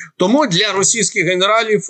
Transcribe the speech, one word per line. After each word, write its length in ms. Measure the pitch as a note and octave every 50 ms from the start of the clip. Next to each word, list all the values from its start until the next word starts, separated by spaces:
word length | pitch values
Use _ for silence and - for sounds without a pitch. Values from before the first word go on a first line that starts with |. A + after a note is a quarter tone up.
| - - _
Тому 300 | - F3+ F#3+ B3 D4+ D4+
для 240 | A3 E3 F3+ G#3+ G#3
російських 540 | F#3+ G3 F#3+ - - A3+ G3 - - G#3 E3
генералів, 640 | F3 F#3 F3+ F#3+ G3+ A3 A3+ A3+ A3 G#3+ G3+ -